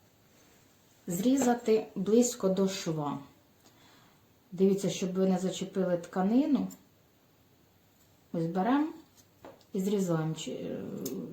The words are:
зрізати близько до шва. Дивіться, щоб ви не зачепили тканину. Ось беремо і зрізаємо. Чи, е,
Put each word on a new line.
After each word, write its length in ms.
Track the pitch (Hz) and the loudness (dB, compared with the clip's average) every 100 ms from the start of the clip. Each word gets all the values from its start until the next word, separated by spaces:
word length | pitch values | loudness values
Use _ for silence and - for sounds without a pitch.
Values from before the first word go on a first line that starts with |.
| _ _ _ _ _ _ _ _ _ _ - | _ _ _ _ _ _ _ _ _ _ -8
зрізати 800 | 175 247 277 240 240 - 220 - 196 | 0 2 4 2 2 2 2 0 -4
близько 540 | 190 233 240 - 190 | 4 6 4 2 0
до 180 | 185 190 | 2 0
шва. 520 | - 170 156 143 139 - _ _ _ - _ - - _ _ _ _ _ | 0 -4 -2 -4 -6 -12 _ _ _ -20 _ -20 -20 _ _ _ _ _
Дивіться, 380 | 180 196 190 175 | 2 2 2 -2
щоб 240 | - 180 | -2 -2
ви 140 | 185 190 | 0 2
не 100 | 180 | 2
зачепили 600 | 185 - 185 190 180 175 | -2 -4 -6 -2 0 -2
тканину. 680 | - 190 196 247 311 233 185 - _ _ _ _ _ _ _ _ _ _ _ _ _ _ _ | -2 -2 2 2 4 2 -2 -8 _ _ _ _ _ _ _ _ _ _ _ _ _ _ _
Ось 120 | 175 165 | -6 -4
беремо 420 | 185 214 285 320 - - _ _ _ - - _ | -2 0 2 0 -6 -20 _ _ _ -20 -20 _
і 60 | 196 | -4
зрізаємо. 560 | 190 202 180 160 160 156 | 0 0 0 0 -2 -4
Чи, 160 | - | -8
е, 260 | - - - - 196 - 185 165 | -8 -8 -8 -8 -8 -8 -8 -8